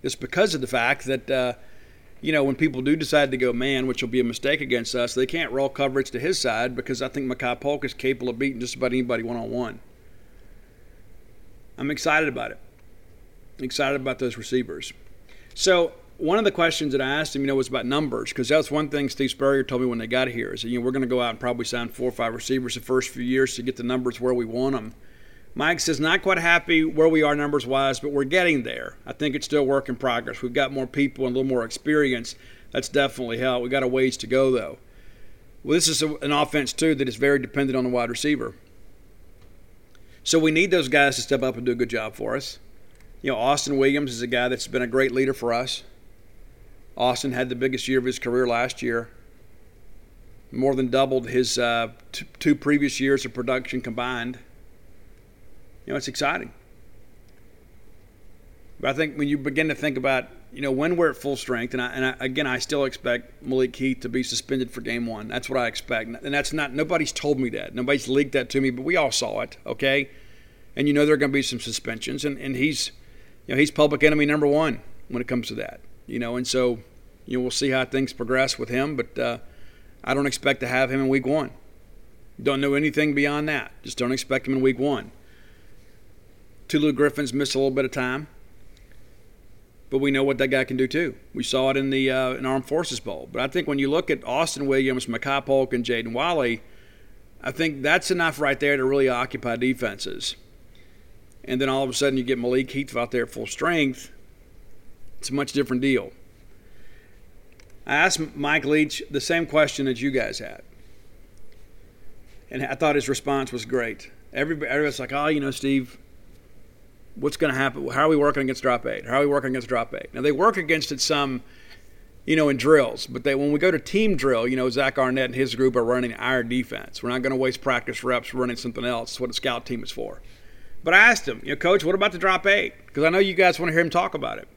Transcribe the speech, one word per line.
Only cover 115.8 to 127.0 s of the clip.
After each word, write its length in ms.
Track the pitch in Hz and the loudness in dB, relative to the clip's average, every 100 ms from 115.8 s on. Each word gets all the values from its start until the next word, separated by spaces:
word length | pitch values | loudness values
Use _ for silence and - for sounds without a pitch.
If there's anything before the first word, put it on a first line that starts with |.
| 123 - - - - - - - - - - - - - | 0 -12 -20 -20 -20 -20 -20 -20 -20 -20 -20 -20 -16 -4
what's 200 | 143 - | -4 0
gonna 200 | 156 131 | 0 2
happen? 320 | 135 135 135 | 0 -2 -4
How 180 | 127 156 | 2 4
are 40 | |
we 60 | 156 | 6
working 280 | 147 143 | 4 2
against 180 | 135 127 | -2 0
drop 240 | 135 120 120 | 2 2 0
eight? 220 | 107 117 | -6 0
How 100 | 131 | 2
are 40 | |
we 40 | 147 | 4
working 240 | 143 135 | 2 2
against 180 | 127 120 | -4 0
drop 260 | 123 117 - | -2 -2 -6
eight?" 180 | - | -10
Now, 80 | - | 0
they 100 | 139 | 2
work 240 | 143 202 196 | 6 4 4
against 360 | 156 160 - | 0 0 0
it 100 | 139 | -2
some, 400 | - 151 139 127 - - - - - - - - - | 0 2 0 -2 -8 -20 -20 -20 -20 -20 -20 -16 0
you 100 | 156 | 4
know, 120 | 147 | 4
in 100 | 139 | 4
drills. 500 | 127 156 120 113 - | 6 6 6 -2 -8
But 160 | 123 | -4
they, 100 | 143 | 0
when 180 | 135 143 | 2 2
we 60 | 147 | 4
go 140 | 175 | 4
to 80 | 160 | 2
team 360 | - 190 220 165 | 2 4 4 4
drill, 320 | 135 120 120 | 4 2 2
you 80 | 131 | 0
know, 140 | 127 | 0
Zach 300 | 123 135 135 | 2 0 2
Arnett 260 | 131 127 127 | 2 2 0
and 100 | 127 | 2
his 200 | 131 113 | 0 4
group 200 | 131 123 | 4 4
are 80 | |
running 300 | 117 123 123 | 4 2 0
our 300 | 110 120 131 | -2 0 0
defense. 580 | 117 123 123 110 104 - | 2 0 -2 -6 -10 -8